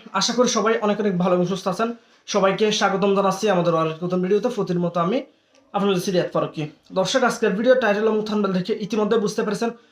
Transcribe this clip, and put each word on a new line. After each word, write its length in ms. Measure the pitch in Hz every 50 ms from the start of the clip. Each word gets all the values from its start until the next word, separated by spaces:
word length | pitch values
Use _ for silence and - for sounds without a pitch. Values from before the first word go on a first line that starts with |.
| - - -
আশা 200 | 190 - - 226
করি 140 | 240 247
সবাই 260 | - - 226 196 220 226 233
অনেক 180 | 214 208 208 208
অনেক 180 | 208 208 185
ভালো 180 | 175 175 190 180
এবং 100 | 180 180
সুস্থ 220 | 175 196 180 -
আছেন। 260 | 196 175 - 226 233 233 - _ _ _ _ _
সবাইকে 440 | - - 208 185 196 185 185 214 214
স্বাগতম 440 | 208 - 220 196 196 190 196 202 196
জানাচ্ছি 340 | 196 196 190 185 - 214 214
আমাদের 260 | 190 175 165 170 165
আরেক 280 | 160 160 160 156 - 180
নতুন 180 | 175 180 185
ভিডিওতে। 280 | 180 185 208 208 196 247
প্রতির 300 | - 208 190 175 175 175
মতো 200 | 175 170 170 180
আমি 220 | 165 180 226 277 285 - _ _ _ _ _ _ _ _ -
আপনাদের 280 | 202 196 202 190 180
সিরিয়াত 320 | 180 202 180 175 156 - -
ফারুকী। 340 | 165 151 151 - 165 151 147 - _ _ - 175
দর্শক, 300 | 180 185 175 - 262 240
আজকের 280 | 233 - - 226 208
ভিডিও 240 | 185 196 233 254 254
টাইটেল 280 | 254 240 208 208 208 214
এবং 220 | 214 220 214 208
থাম্বনেল 320 | 214 208 214 202 190 190
দেখে 260 | 185 180 - 214 - 214
ইতিমধ্যে 340 | - 226 214 214 202 233
বুঝতে 260 | 214 202 202 - - -
পেরেছেন 260 | - 202 - 233 233 226 - _ _